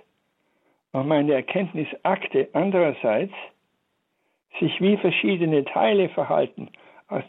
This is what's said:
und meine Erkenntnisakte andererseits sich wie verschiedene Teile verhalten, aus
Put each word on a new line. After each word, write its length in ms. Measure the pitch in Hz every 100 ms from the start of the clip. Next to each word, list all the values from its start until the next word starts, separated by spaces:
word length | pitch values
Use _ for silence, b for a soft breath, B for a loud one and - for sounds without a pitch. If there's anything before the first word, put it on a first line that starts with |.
| _ _ _ _ _ _ _ _ _
und 160 | 139 143
meine 260 | 151 147
Erkenntnisakte 1160 | 135 - 185 185 160 147 - 165 196 - 135 143
andererseits 800 | 147 196 185 160 131 120 107 196 - - _ _ _ _ _ _ _ _ _ _ -
sich 220 | 160 -
wie 160 | 185 202
verschiedene 680 | 180 - 208 185 165 151 135
Teile 440 | - 220 208 180
verhalten, 600 | - 120 156 135 - 143 B B B B
aus 160 | -